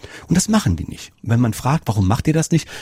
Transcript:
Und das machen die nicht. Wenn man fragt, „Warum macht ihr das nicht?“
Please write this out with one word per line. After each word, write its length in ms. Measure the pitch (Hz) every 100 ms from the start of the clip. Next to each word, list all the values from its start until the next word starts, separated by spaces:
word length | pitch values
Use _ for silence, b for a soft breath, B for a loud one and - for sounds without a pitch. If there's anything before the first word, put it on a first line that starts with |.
| B B B
Und 100 | 170
das 100 | -
machen 280 | 214 113 80
die 120 | -
nicht. 260 | - - _
Wenn 160 | - 117
man 160 | 120 -
fragt, 320 | 123 160 -
„Warum 200 | 104 95
macht 200 | 117 -
ihr 60 |
das 180 | 156 156
nicht?“ 160 | 165 - B